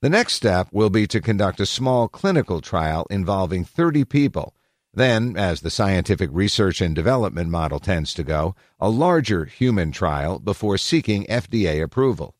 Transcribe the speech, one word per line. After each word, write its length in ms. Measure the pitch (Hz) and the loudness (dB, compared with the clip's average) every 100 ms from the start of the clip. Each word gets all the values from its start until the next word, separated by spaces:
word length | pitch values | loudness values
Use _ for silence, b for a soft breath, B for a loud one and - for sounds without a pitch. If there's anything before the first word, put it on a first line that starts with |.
The 80 | 131 | 2
next 260 | 190 240 | 2 0
step 340 | - 117 90 90 | 0 2 2 0
will 200 | 98 107 | 0 2
be 180 | 101 104 | 2 0
to 120 | 110 | -2
conduct 380 | 92 104 101 - | 0 0 0 0
a 80 | 101 | -4
small 400 | - 131 127 113 | -2 0 0 0
clinical 540 | - 196 175 113 87 | -2 0 0 0 -4
trial 440 | - 90 80 78 - | -2 -2 0 -2 -2
involving 540 | 101 90 98 92 90 | -2 0 0 0 -2
thirty 400 | 87 - 170 151 | -4 0 0 2
people. 500 | 135 143 139 - 71 _ _ _ _ | 2 2 0 -2 -8 _ _ _ _
Then, 420 | - 127 113 120 95 | 0 2 4 0 -2
as 240 | 98 82 | -2 -2
the 120 | 82 | -4
scientific 580 | - 104 95 - 92 85 | -2 2 2 2 0 0
research 480 | 76 101 - 98 85 | 0 0 2 0 2
and 140 | 90 | 0
development 560 | 78 82 131 107 80 85 | 0 0 2 0 -2 -4
model 300 | 82 78 71 | -2 -2 -4
tends 340 | - 90 76 | -2 -2 -2
to 80 | - | -6
go, 320 | 71 76 80 98 b b | -4 -2 -2 -4 b b
a 100 | 98 | -2
larger 560 | 113 165 170 127 98 78 | 2 2 2 2 -2 -2
human 440 | - 123 110 80 | -2 0 2 0
trial 480 | 71 90 73 73 90 | -2 -2 0 -2 -4
before 400 | 92 98 104 98 | -4 -2 0 -2
seeking 500 | - 165 - 104 98 | 0 0 0 -2 -2
F 220 | 120 - | -4 -2
D 160 | 117 95 | -2 0
A 140 | 76 | 0
approval. 560 | 78 - 135 95 78 - | -2 0 0 0 -8 -14